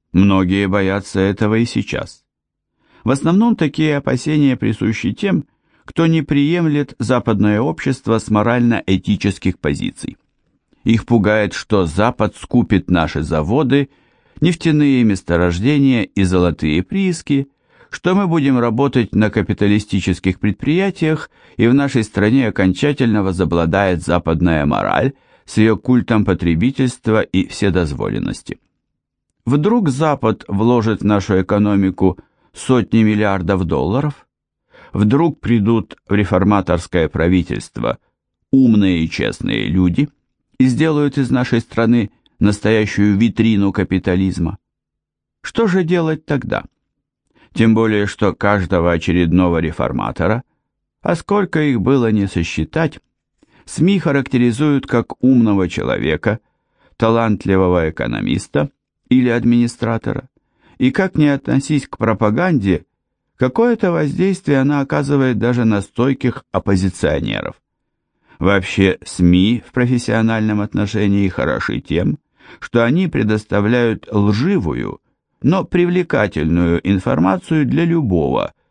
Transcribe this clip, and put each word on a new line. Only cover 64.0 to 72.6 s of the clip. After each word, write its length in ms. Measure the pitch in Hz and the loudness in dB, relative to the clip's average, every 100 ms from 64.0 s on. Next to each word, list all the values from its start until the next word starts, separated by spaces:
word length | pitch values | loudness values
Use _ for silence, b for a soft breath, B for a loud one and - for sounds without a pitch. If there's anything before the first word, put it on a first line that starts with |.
| 151 156 190 185 - 139 | -2 0 -2 -2 0 0
она 200 | 135 147 | 2 0
оказывает 580 | 139 151 139 143 131 110 | -2 -4 -2 0 0 0
даже 260 | 117 123 | 0 0
на 180 | 113 104 | 0 0
стойких 640 | - - 127 135 123 - - | -4 -2 -2 0 -4 -4 -6
оппозиционеров. 1040 | 95 - 98 95 - 78 73 53 52 50 - _ _ _ _ _ _ b b | -4 0 0 0 -2 -2 -2 -2 -6 -8 -12 _ _ _ _ _ _ b b
Вообще, 600 | 90 101 95 - 95 - | 0 0 0 2 2 2
сми 580 | - - 87 90 101 120 - | -6 0 4 4 4 0 -4
в 60 | |
профессиональном 880 | 127 123 123 117 113 113 113 107 104 | -2 0 0 0 0 0 0 -2 -2
отношении 680 | 104 98 104 107 101 101 98 | -4 -4 -4 -2 0 0 0
хороши 520 | - 67 60 - 55 | -2 -4 -4 -4 -8
тем, 380 | - 82 - - _ B B B | -4 -2 -2 -4 _ B B B